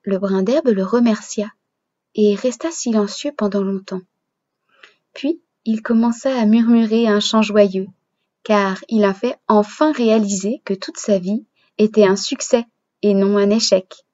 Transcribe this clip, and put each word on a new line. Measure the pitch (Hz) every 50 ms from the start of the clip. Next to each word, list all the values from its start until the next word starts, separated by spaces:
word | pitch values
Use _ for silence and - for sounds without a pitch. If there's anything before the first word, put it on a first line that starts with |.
Le | _ 202 196
brin | 185 196 190 196 190
d'herbe | 190 202 254 311 311 254
le | 214 196 190
remercia | 185 226 247 240 233 214 214 - - - 220 208 220 _ _ _ _ _ _ _ _ _ _ _ _ _
et | 214 214 208 202
resta | 196 - 254 240 - - 330
silencieux | 330 - - 240 220 214 202 202 - - - 294 -
pendant | - 214 202 196 202
longtemps. | 190 196 196 190 190 - 196 185 180 _ _ _ _ _ _ _ _ _ _ _ _ _ _ _ - _ _ _ _ _ _
Puis, | - - 277 339 - _ _ _ _ _
il | 226 220 220 -
commença | - 233 226 233 233 233 - - 269 262
à | 247 220
murmurer | 208 220 233 226 233 233 233 226 208 220 226 233
un | 220 208 208
chant | 208 - - 220 214
joyeux, | 202 202 214 208 196 185 190 190 196 _ _ _ _ _ _ _ _ _ _ _
car | - 214 208 196 190 190 185 - -
il | 226 214 202
avait | 196 190 - - 240 - _ _
enfin | - 220 208 208 - - - 302 311
réalisé | 302 - 240 220 220 226 208 202 202 185 185 208 254 - _
que | - 196
toute | 190 - - -
sa | - - - 202 190
vie | 180 185 214 262 - _ _ _ _ _ _
était | - 214 214 - 220 208
un | 185 196
succès | 196 - - 277 - - - - 233 233 _ _ _ _ _ _ _ -
et | 208 202
non | 196 196 196 202
un | 202 202 202
échec. | 208 226 220 - 196 185 - _ - _ _ _